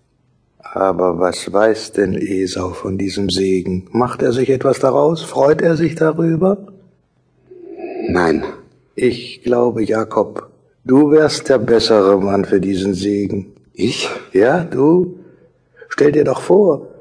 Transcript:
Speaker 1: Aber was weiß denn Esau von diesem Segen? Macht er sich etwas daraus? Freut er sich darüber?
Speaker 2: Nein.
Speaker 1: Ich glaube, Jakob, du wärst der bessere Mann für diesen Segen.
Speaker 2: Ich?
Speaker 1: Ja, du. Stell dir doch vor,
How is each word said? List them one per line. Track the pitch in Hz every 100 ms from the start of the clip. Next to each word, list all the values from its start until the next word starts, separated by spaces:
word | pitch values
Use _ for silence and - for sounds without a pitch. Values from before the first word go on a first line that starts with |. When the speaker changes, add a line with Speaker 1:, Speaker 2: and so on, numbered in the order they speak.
| _ _ _ _ _ _
Speaker 1:
Aber | - - 95 87 90 82
was | 90 85 -
weiß | 92 110 107 -
denn | - 98 98
Esau | 98 95 95 92 90
von | 87 107 95
diesem | 98 92 98
Segen? | 87 95 95 90 92 92
Macht | 113 123 -
er | 135
sich | 120 131
etwas | 131 139 127
daraus? | 135 131 147 165
Freut | 165 - 139 160
er | 165 156
sich | 165 -
darüber? | 160 160 165 165 185 202 - - _ _ _ _ _ _ _ - - - - - -
Speaker 2:
Nein. | 92 85 78 - - - _ _ -
Speaker 1:
Ich | 123 - - -
glaube, | 120 120 120 113
Jakob, | 104 110 110 110 101 - - _ _ _ -
du | 131 151
wärst | 151 151 151 -
der | 131
bessere | 107 113 - 110 95 98
Mann | 98 101 95
für | 101
diesen | 92 95 95
Segen. | 90 98 101 101 101 95 - _
Speaker 2:
Ich? | - 101 143 - - -
Speaker 1:
Ja, | 95 113 165
du. | 170 - 143 180 175 - - _ _ _ _ _ -
Stell | - 143
dir | 147
doch | 143 127
vor, | - 180 202 139 - -